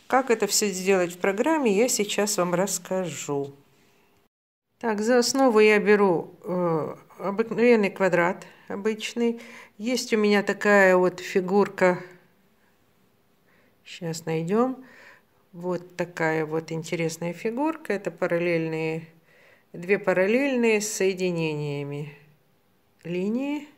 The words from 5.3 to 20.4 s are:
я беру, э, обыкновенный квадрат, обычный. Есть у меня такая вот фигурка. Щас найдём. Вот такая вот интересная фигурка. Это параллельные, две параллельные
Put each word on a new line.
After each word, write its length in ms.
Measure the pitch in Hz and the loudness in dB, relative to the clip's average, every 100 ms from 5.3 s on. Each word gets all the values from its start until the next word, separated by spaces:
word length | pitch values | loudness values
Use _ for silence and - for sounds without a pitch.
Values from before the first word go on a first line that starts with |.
| 269 262 214 | 2 4 6
я 180 | 214 208 | 6 6
беру, 560 | 190 208 202 160 - - | 4 4 4 2 -4 -12
э, 540 | - 180 175 160 131 - - - | -6 -2 0 0 -4 -10 -20 -10
обыкновенный 720 | 180 196 226 196 240 226 196 | -4 -4 -4 2 4 6 2
квадрат, 560 | - 190 175 170 196 - - - | 0 2 4 2 -2 -10 -20 -12
обычный. 720 | 196 214 214 - 233 233 233 - - - - | -6 -6 -6 -6 -2 -2 -4 -10 -20 -20 -10
Есть 340 | 220 240 - | -4 -4 0
у 20 | 214 | 2
меня 260 | 208 202 | 4 2
такая 540 | 202 196 208 202 190 180 | 2 0 4 6 6 6
вот 240 | 180 180 | 4 0
фигурка. 840 | - 196 180 202 196 - 185 180 - - _ _ _ _ _ _ _ _ _ _ _ _ _ _ _ _ | -4 -2 0 2 0 2 2 2 -6 -20 _ _ _ _ _ _ _ _ _ _ _ _ _ _ _ _
Щас 400 | - - 165 160 | -20 -12 -10 -8
найдём. 580 | - 160 165 214 262 254 - - - - _ _ _ | -4 -4 0 2 0 -2 -14 -20 -20 -20 _ _ _
Вот 420 | 175 180 175 175 - | -10 -6 -6 -6 -8
такая 500 | 170 170 160 156 151 | -6 -2 -2 0 -2
вот 260 | 160 160 | -6 -6
интересная 600 | 160 156 170 165 160 170 | -8 -6 -4 -4 -4 -8
фигурка. 580 | 175 226 233 311 320 - | -6 -6 -2 -4 -4 -6
Это 180 | 196 196 | -6 -6
параллельные, 960 | 170 175 170 175 165 160 160 160 160 165 _ _ _ _ _ _ | -4 -2 0 0 0 -2 -4 -4 -6 -10 _ _ _ _ _ _
две 260 | 170 175 196 | -10 -2 0
параллельные 840 | 202 185 190 240 | 2 2 2 2